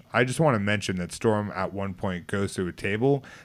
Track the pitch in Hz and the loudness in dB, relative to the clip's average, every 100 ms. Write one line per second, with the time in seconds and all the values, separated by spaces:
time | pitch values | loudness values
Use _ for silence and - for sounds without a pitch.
0 | - 113 127 123 160 113 101 104 - 92 | -2 2 2 4 4 4 2 0 0 -4
1 | 87 - 117 107 104 92 90 95 98 92 | -4 0 2 2 0 -2 -4 -2 -6 -4
2 | 101 90 85 101 98 - 90 - 104 107 | -4 -4 -4 -2 0 0 -4 -2 -2 0
3 | 135 139 - - | 2 2 -2 -18